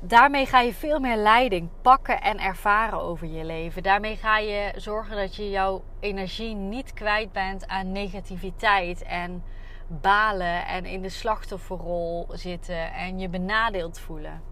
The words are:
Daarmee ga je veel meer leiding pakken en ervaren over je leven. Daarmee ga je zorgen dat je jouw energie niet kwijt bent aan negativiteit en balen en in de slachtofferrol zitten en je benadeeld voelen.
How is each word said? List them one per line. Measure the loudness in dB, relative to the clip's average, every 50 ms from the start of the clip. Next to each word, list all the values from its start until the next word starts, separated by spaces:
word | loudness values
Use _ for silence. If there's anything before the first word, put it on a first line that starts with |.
Daarmee | -2 8 10 10 10 10 8 4 2
ga | 6 6 6
je | 6 6 0
veel | -2 -2 0 0 2
meer | 2 2 2
leiding | 4 6 8 8 8 6 4 2 0 -2 -4 -8 0 8
pakken | 8 8 8 6 0 -2 2
en | 2 0 0 0
ervaren | -2 -4 -4 0 2 4 4 4 4 0 -2 -4
over | -4 -4 -4 -6 -6
je | -8 -6 -6 -6
leven. | -6 -6 -4 -6 -6 -6 -4 2
Daarmee | 4 4 4 4 -2 -6
ga | -4 0 2 2 2
je | 2 0 -2 -2 -2 -2 -4
zorgen | -6 -6 -4 -4 -4 -4 -4 -4
dat | -4 -4 -4 -4
je | -6 -6 -2
jouw | 0 0 0 0 0 -2 -6 -10 -12 -6
energie | -6 -4 -4 -4 -6 -6 -6 -6 -6 -6 -6
niet | -6 -6 -6 -6 -8 -8 -10 -10
kwijt | -6 -2 0 0 0 0 -4 -4
bent | -4 -4 -4 -4 -8 -8 -6
aan | -6 -4 -4 -4 -4
negativiteit | -4 -4 -6 -6 -8 -10 -8 -10 -8 -8 -8 -8 0 2 4 4 4 2 0 -4 -6 -6
en | -6 -6 -6 -6 -6 -8 -8 -10 -10 -10 -12 -12 -12 -12 -12 -10
balen | -10 -10 -2 4 4 6 6 6 2 2 0 0 -2 -2 -2 -2
en | -4 -4 -6 -6
in | -6 -8 -6 -6
de | -8
slachtofferrol | -8 -6 -2 -2 -2 -2 -4 -8 -10 -10 -8 -8 -8 -8 -6 -4 -4 -2 -2 -4 -4 -6 -6 -6
zitten | -8 -8 -8 -8 -8 -8 -6 -6 -6 -4 -6 -6 -6
en | -6 -6 -6 -6 -4
je | -4 -4
benadeeld | -4 -4 -2 0 0 2 2 2 0 -2 -6 -6 -8 -10
voelen. | -10 -10 -10 -10 -10 -10 -12 -12 -12 -14